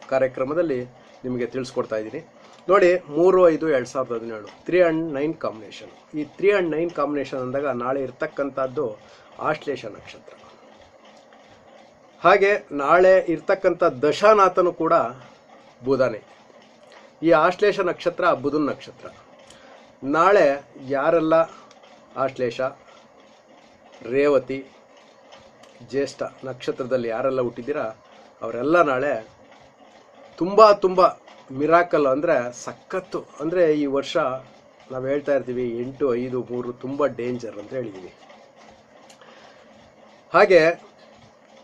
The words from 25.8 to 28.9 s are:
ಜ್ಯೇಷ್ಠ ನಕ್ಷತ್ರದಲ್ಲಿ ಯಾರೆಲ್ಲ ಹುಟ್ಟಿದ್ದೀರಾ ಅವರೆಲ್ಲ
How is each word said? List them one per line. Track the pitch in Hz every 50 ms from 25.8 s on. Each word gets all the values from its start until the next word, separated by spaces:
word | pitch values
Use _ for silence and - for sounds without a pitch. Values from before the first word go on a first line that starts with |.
| 123 110
ಜ್ಯೇಷ್ಠ | 113 139 139 127 - - 127 110 - - - 131
ನಕ್ಷತ್ರದಲ್ಲಿ | 127 127 - - 147 - 135 120 127 127 120 117 110
ಯಾರೆಲ್ಲ | 113 131 135 131 131 123 120
ಹುಟ್ಟಿದ್ದೀರಾ | 117 - 120 127 147 151 127 110 110 _ _ _ - - - - _ - -
ಅವರೆಲ್ಲ | 113 113 117 123 143 165 175 165 147